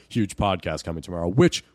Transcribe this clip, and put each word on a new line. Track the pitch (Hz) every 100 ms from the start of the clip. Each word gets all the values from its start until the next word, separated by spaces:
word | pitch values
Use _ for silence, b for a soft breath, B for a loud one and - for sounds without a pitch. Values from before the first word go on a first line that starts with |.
| b
"Huge | 120 101 -
podcast | 101 90 85 78
coming | - 82
tomorrow," | 85 87 85
which | 117 175 - -